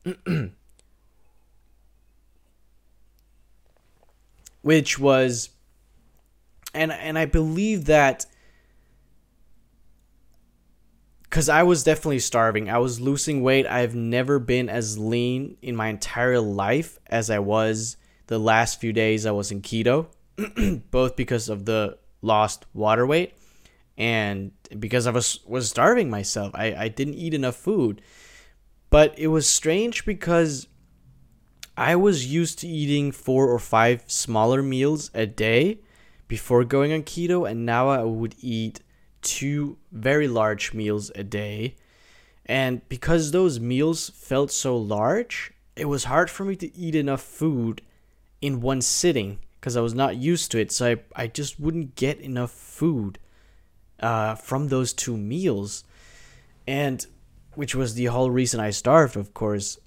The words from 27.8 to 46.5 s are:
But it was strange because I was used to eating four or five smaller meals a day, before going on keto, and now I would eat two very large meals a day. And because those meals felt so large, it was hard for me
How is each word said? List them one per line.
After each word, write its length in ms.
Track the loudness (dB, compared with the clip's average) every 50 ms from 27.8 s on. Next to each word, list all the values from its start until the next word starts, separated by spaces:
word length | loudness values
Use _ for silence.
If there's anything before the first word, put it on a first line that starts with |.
| 2 0 -2 -4 _ _ -20 -20 -20 -20 -20 -20 -20 -20 _ _ _ _ _ _ _ 4
But 260 | 6 8 8 6 4 0
it 100 | -2 2
was 220 | 2 2 2 2
strange 560 | 0 0 2 2 2 2 0 0 -2 -4 -4
because 640 | -4 -4 -4 0 2 4 4 4 2 0 -4 -10 -14 _ _ _ _ _ _ _ -20 -20 -20 -20 _ _ _ _ _ _ -20 -20 -16 -6
I 200 | -2 0 2 4
was 320 | 4 4 4 4 2 0 -2
used 320 | 0 0 0 -2 -4 -8
to 80 | -10 -8
eating 440 | -6 -4 -2 0 0 0 0 -2
four 360 | -4 -6 -4 0 2 4 4 4
or 100 | 4 2
five 460 | 0 0 2 4 4 4 4 2 -2
smaller 560 | -8 -6 -6 -4 -2 0 2 2 4 2 2
meals 480 | 0 -2 -2 0 0 0 0 -2 -6 -8 -6
a 100 | -4 -4
day, 540 | -4 -4 -2 0 2 4 4 4 2 0 -2 -10 _ _ -20 -20 _ -20 _ -12 -10 -10
before 300 | -8 -2 2 4 4 4
going 280 | 4 2 2 2 2
on 120 | 0 -2 -4
keto, 440 | -6 -6 -6 -2 0 0 0 0 -2
and 160 | -2 -4 -2
now 260 | 0 2 2 2 2
I 120 | 2 2
would 320 | 0 -2 -2 -2 -4 -6 -8 _
eat 420 | -8 -6 -4 -4 -4 -6 -8 -12 _ _ _ _ _ _ _ _
two 560 | -8 -6 -6 -4 -4 -4 -2 -2 -4 -4 -6 -12 -20 _
very 360 | -14 -4 -2 2 2 2 2 2
large 460 | 0 2 2 0 0 -2 -6 -8 -6
meals 380 | -4 -2 -2 -2 -2 -4 -8 -10
a 100 | -12 -10
day. 520 | -8 -6 -8 -6 -6 -8 -8 -8 -8 -10 -12 _ _ _ _ _ _ -20 -20 _ _ _ _ _ -4
And 340 | -2 -2 0 -2 -4 -6 -8 -10
because 400 | -12 -8 -2 0 2 2 2 2
those 300 | 0 2 2 2 0 -2
meals 500 | -4 -2 0 0 0 0 0 -2 -6 -12
felt 400 | -14 -18 -8 -2 0 0 0 0
so 260 | -2 -4 -2 0 0
large, 800 | 0 0 -2 -2 0 0 0 0 0 -2 -6 -8 -12 -12 -12 _ _ _ _ _
it 100 | -8 -6
was 200 | -4 -4 -4 -4
hard 260 | 0 2 2 2 0
for 120 | -2 -8 -6
me 120 | -6